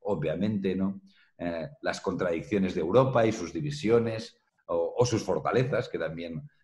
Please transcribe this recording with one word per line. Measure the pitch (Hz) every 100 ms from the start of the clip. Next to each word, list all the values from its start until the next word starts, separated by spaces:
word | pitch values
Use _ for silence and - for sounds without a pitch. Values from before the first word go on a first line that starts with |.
obviamente, | 101 92 78 82 107 104 95
¿no? | 95 95 98 - _ _ -
Eh, | 85 85 76 -
las | 90 82
contradicciones | 98 - 90 82 - 104 95
de | 87
Europa | 80 113 131 123 113
y |
sus | - 82
divisiones | 82 73 73 104 117 113 113 - _ _ _ -
o, | 85 85 -
o | 123
sus | 110
fortalezas, | - 82 73 107 131 110 120
que | 87
también, | 80 82 85 82 143 _